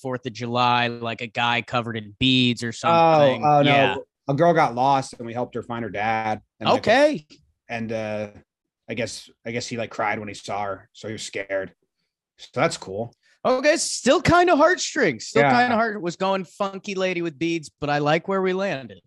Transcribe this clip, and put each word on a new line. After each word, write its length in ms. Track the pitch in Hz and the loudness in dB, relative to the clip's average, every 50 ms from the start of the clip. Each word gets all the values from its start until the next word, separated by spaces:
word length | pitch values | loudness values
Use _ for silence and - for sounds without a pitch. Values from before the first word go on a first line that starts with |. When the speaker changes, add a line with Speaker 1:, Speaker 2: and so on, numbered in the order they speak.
Speaker 1:
Fourth 240 | - 131 127 123 - | -8 -8 -8 -8 -8
of 80 | 127 104 | -10 -10
July, 540 | 110 123 120 120 123 123 120 123 120 120 | -8 -8 -4 0 0 2 2 2 2 2
like, 340 | 120 120 120 117 113 113 - | 0 -2 -6 -8 -8 -8 -8
a 60 | 123 | -10
guy 340 | 113 - 120 120 117 120 120 | -8 -4 -2 -2 0 0 -2
covered 340 | 113 - - 123 113 117 110 | -4 -2 -4 -4 -4 -4 -6
in 200 | 113 107 104 101 - | -10 -10 -14 -4 0
beads 440 | 131 131 131 127 123 123 120 107 120 | 2 2 4 4 2 2 0 -2 -6
or 100 | 117 110 | -8 -8
something. 720 | - - 165 170 165 165 165 160 151 147 135 127 117 131 | -4 0 2 4 6 6 6 6 6 6 4 4 2 2
Speaker 2:
Oh, 140 | 147 147 147 | 4 4 4
oh, 20 | |
no. 100 | 143 147 | 4 4
Speaker 1:
Yeah. 240 | 143 139 139 110 95 - - _ _ _ _ | 4 4 4 2 0 -4 -8 _ _ _ _
Speaker 2:
A 60 | - 143 | -4 0
girl 200 | 139 170 170 170 | 2 4 4 4
got 220 | 160 151 120 117 | 4 2 2 2
lost 380 | 123 127 139 139 131 131 - - | 0 2 2 2 2 0 -4 -10
and 120 | - 117 | -14 -12
we 80 | 117 113 | -8 -6
helped 220 | 120 123 123 - | -6 -6 -6 -8
her 80 | 120 107 | -10 -8
find 200 | - 117 117 113 | -8 -8 -8 -8
her 60 | 107 | -6
dad. 520 | 92 101 104 113 110 110 110 110 110 113 - _ _ - | -6 -4 -2 -2 -2 -2 -2 -4 -4 -6 -8 _ _ -6
And, 100 | - 160 | 0 0
like, 100 | 165 - | 0 2
Speaker 1:
Okay. 440 | - 202 226 269 294 311 285 165 - _ - _ _ _ _ _ _ - | 2 2 4 4 4 2 2 -2 -8 _ -20 _ _ _ _ _ _ -10
Speaker 2:
and, 240 | 120 113 113 110 113 | -8 -8 -6 -6 -6
uh, 380 | 110 110 107 107 104 107 104 104 104 - _ _ _ _ _ _ _ _ - | -6 -4 -6 -6 -6 -8 -10 -12 -18 -20 _ _ _ _ _ _ _ _ -10
I 40 | 117 | -6
guess, 360 | 110 113 107 - - - - _ _ - | -6 -6 -6 -8 -12 -18 -20 _ _ -12
I 60 | 117 | -8
guess 160 | 113 120 123 | -8 -8 -8
he, 100 | - 120 | -6 -8
like, 120 | 117 110 101 | -8 -8 -8
cried 300 | - - 113 104 107 110 | -6 -4 -2 -2 -2 -4
when 80 | 107 | -6
he 60 | 101 101 | -10 -12
saw 320 | - - - 101 101 104 | -12 -10 -8 -6 -6 -6
her, 240 | 101 95 95 - _ | -6 -8 -10 -14 _
so 160 | _ - - | _ -16 -14
he 60 | 107 110 | -12 -12
was 100 | 101 - | -12 -12
scared. 500 | - - 104 98 98 98 98 95 92 - _ _ _ _ _ _ _ _ _ _ _ _ _ | -10 -10 -10 -8 -4 -4 -6 -6 -6 -12 _ _ _ _ _ _ _ _ _ _ _ _ _
So 100 | - - - | -20 -10 -2
that's 220 | 123 147 175 - | 0 0 0 0
cool. 400 | - - 98 95 104 117 123 - _ _ _ _ _ - | -4 -10 -10 -10 -8 -10 -10 -12 _ _ _ _ _ 0
Speaker 1:
Okay, 320 | 233 254 254 269 294 320 | 0 0 2 2 2 2
still 440 | 302 - - - - - 233 294 349 | 2 0 -4 -6 0 2 4 4 4
kinda 340 | - - 330 349 359 359 339 | 4 4 4 6 6 6 6
heartstrings. 680 | 277 311 320 370 - - - - 311 240 165 120 - - | 6 6 4 4 2 -2 -4 -2 0 0 0 0 -2 -8
Still 160 | - - - 143 | -2 2 4 4
Speaker 2:
Yeah. 180 | - - 240 | 6 4 4
Speaker 1:
kinda 140 | 247 247 240 | 4 2 2
heart, 260 | 214 233 226 208 - | 0 0 0 -2 -4
was 160 | 160 175 165 | -6 -6 -4
going 260 | - 190 190 196 190 180 | -2 -2 -2 -2 -2 -4
funky 520 | - - - 202 196 190 190 - 208 196 | -8 -6 -6 -6 -6 -6 -8 -10 -8 -4
lady 260 | 185 190 185 180 175 | -2 -2 -2 -2 -2
with 180 | 170 170 147 127 | -4 -6 -4 -4
beads, 300 | 165 170 165 165 147 - | -2 -2 -2 -4 -6 -10
but 200 | - _ 151 143 | -10 _ -4 -2
I 100 | 143 147 | 0 0
like 280 | 147 143 156 175 - | 0 0 -2 -2 -2
where 140 | - 196 190 | -2 -2 -2
we 100 | 185 185 | 0 -2
landed. 500 | 185 190 196 196 156 135 131 104 95 - _ | -2 -2 -4 -4 -6 -8 -10 -14 -18 -20 _